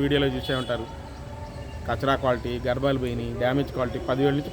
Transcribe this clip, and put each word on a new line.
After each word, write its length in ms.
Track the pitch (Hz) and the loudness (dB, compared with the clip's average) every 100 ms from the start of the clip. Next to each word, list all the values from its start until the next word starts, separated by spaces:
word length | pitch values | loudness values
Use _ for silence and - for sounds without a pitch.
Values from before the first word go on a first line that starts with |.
వీడియోలో 260 | 139 143 139 | 4 4 4
చూసే 200 | 127 120 131 | 2 0 -2
ఉంటారు. 240 | 120 117 113 - - - - - - - - - - | 0 -2 -4 -10 -12 -12 -12 -10 -10 -10 -10 -8 -4
కచరా 260 | 117 135 131 | 0 2 2
క్వాలిటీ, 300 | 131 120 123 120 123 | 4 2 0 -2 0
గర్భాలు 320 | 127 139 135 | 2 2 2
పోయినాయి, 280 | 127 120 117 117 | 0 -2 -4 0
డ్యామేజ్ 280 | 123 135 139 127 | 2 2 0 -2
క్వాలిటీ 240 | 123 127 - | -2 -2 0
పదివేల 260 | 131 139 139 | 2 4 2
నుంచి 140 | 147 | 0